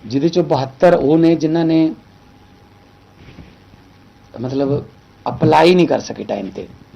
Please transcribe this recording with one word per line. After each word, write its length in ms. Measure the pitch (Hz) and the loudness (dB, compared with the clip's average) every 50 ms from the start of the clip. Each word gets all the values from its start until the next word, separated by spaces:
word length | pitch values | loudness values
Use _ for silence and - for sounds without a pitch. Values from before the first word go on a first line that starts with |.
| - | -12
ਜਿਹਦੇ 240 | 107 117 139 139 165 | -6 -6 -2 -2 0
ਚੋਂ 140 | 165 180 165 | 0 -2 -2
ਬਹੱਤਰ 500 | 147 160 131 135 131 - - - 175 175 | 0 -2 -4 -4 -8 -2 2 2 4 4
ਉਹ 240 | 170 - 135 156 | 4 2 2 2
ਨੇ 180 | 165 165 165 170 | 4 4 2 2
ਜਿਨ੍ਹਾਂ 300 | 151 151 156 156 165 165 | 0 -2 -2 -2 0 0
ਨੇ 300 | 160 160 160 160 160 160 - _ _ _ _ _ _ _ _ _ _ - _ - _ _ _ _ _ _ _ _ _ _ _ - - - - - - - _ _ _ - _ _ - - _ - - _ _ - - - - | 0 2 0 0 0 -4 -8 _ _ _ _ _ _ _ _ _ _ -20 _ -20 _ _ _ _ _ _ _ _ _ _ _ -20 -20 -20 -20 -20 -20 -20 _ _ _ -20 _ _ -20 -20 _ -20 -20 _ _ -20 -20 -14 -12
ਮਤਲਬ 440 | 117 127 123 135 139 135 143 - - - - - _ _ _ _ _ | -10 -6 -4 -4 -2 -2 -4 -4 -6 -12 -20 -20 _ _ _ _ _
ਅਪਲਾਈ 480 | - - - 160 156 156 156 160 175 185 | -10 -4 -2 0 2 4 4 6 6 6
ਨਹੀਂ 120 | 180 170 | 4 4
ਕਰ 120 | 139 143 110 | 2 0 -4
ਸਕੇ 240 | 104 - 110 104 104 | -4 -8 -12 -12 -8
ਟਾਈਮ 260 | - 107 101 98 92 | -8 -8 -8 -8 -10
'ਤੇ, 180 | 95 104 92 - - - - _ - | -12 -14 -16 -16 -18 -20 -20 _ -20